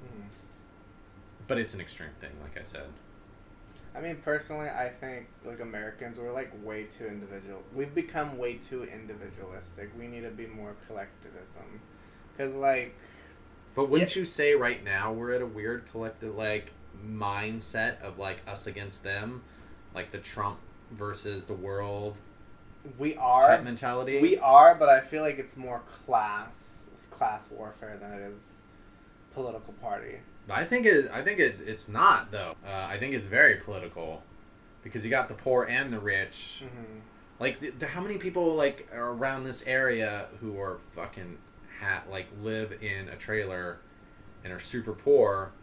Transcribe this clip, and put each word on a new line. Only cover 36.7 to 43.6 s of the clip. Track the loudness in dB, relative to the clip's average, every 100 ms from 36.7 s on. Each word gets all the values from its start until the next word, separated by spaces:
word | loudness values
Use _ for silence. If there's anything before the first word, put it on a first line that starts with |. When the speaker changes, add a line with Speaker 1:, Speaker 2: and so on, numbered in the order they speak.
| -14 -16 -16 -20 -20 -20 -4
Speaker 2:
Like, | -4 -4
the, | -10
the, | -8 -8
how | -6
many | -6 -4
people, | -4 2 2 4
like, | 2 0 -12
are | -6 -6
around | -2 -2 -2
this | -6 -8
area | 0 2 2 2 0 -2 -8 -10
who | -10 -6
are | -6 -8
fucking | -12 -12 -12 -10 -14 -16 -20 -20 -20 -10
ha-, | -4 -4 -4
like, | -10 -10 -8
live | -6 -4 -6 -8
in | -6 -6 -8
a | -12
trailer | -4 -2 -2 -4